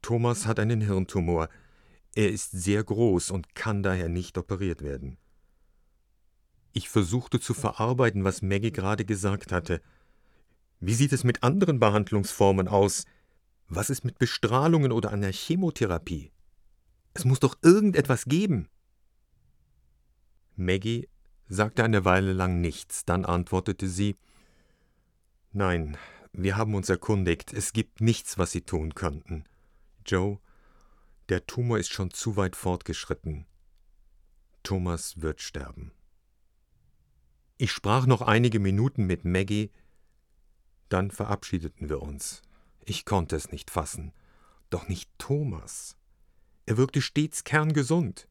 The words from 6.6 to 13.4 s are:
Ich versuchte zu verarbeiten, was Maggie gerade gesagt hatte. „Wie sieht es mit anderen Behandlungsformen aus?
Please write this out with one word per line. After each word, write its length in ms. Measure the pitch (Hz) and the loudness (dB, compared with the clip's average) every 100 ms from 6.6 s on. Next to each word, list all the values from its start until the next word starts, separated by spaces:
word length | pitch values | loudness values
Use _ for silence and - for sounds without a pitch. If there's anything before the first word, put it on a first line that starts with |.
| _ | _
Ich 160 | 113 - | -10 -2
versuchte 520 | 110 90 120 - 123 | 0 0 -2 -2 -6
zu 140 | - | -4
verarbeiten, 680 | - 107 - 110 127 123 101 | -4 -4 -2 -2 2 2 2
was 180 | 95 92 | -2 -2
Maggie 300 | 95 98 113 | -2 0 -2
gerade 320 | 92 92 107 | -2 -2 -2
gesagt 480 | 101 101 98 98 - | -2 -2 0 -2 -2
hatte. 280 | 90 85 85 _ _ _ _ _ _ _ _ _ _ | -4 -2 -4 _ _ _ _ _ _ _ _ _ _
„Wie 140 | 90 | -2
sieht 180 | 113 143 | 2 2
es 120 | 131 | 2
mit 180 | 123 - | 0 2
anderen 380 | 123 185 185 131 | 2 2 2 4
Behandlungsformen 880 | 110 104 98 104 98 - 98 95 92 | 4 4 2 -2 -2 4 4 4 2
aus? 380 | 101 101 - - _ _ _ | 4 4 0 -8 _ _ _